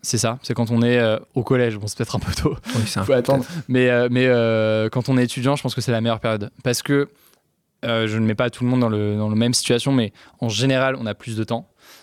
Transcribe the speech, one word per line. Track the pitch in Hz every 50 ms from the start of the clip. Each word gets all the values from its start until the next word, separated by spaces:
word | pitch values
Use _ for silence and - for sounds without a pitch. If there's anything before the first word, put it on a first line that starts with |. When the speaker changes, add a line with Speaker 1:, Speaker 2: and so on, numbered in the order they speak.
Speaker 1:
C'est | - - -
ça, | 113 - 113 120 127 -
c'est | - 120
quand | 120 120 113
on | 120 117
est, | 117 120 123
euh, | 123 117 110 110 - - - _
au | 131 113
collège. | - 135 127 123 117 107
Bon, | 104 104
c'est | 101 -
peut-être | - 117 - -
un | 110
peu | - - -
tôt. | - - 151 143 - - - -
Speaker 2:
Oui, | 117 110
c'est | 104 - -
un | 98
Speaker 1:
Faut | 120 139
Speaker 2:
peu |
Speaker 1:
attendre. | 123 120 - 139 135 120
Speaker 2:
peut-être. | - 175 165 -
Speaker 1:
Mais, | - 127 127 127 123
euh, | 123 120 123 123
mais, | 123 127 127
euh, | 127 123 120 117 113 113 110 110 110 110 110 110 110
quand | - 127 120 -
on | 131
est | 127 123
étudiant, | 117 - 131 120 135 143
je | 147 -
pense | 127 -
que | 131
c'est | 117 -
la | 117 113
meilleure | 113 117 113 110
période. | - 117 110 104 101 - - - -
Parce | 131 120 -
que, | - - 143 143 143 139 _ _ _ _ _ _ _ _ _ _ _ _ _ _ -
euh, | 120 117 113 113
je | 107 107
ne | 110 110
mets | 110 104
pas | - 127 120
tout | - - 123
le | 123
monde | 127 127
dans | 120 113
le, | 107 104 104 104 104
dans | 104 107 107
la | 107
même | 110 117 120 120
situation, | - - - 123 120 - 143 135
mais | 127 113 101 - - - - _ _
en | 120 117
général, | 104 101 127 135 131 131 131 131 131 131
on | 117
a | 107 101
plus | - - 120 110
de | 107 110
temps. | - 117 117 - - _ _ _ - - -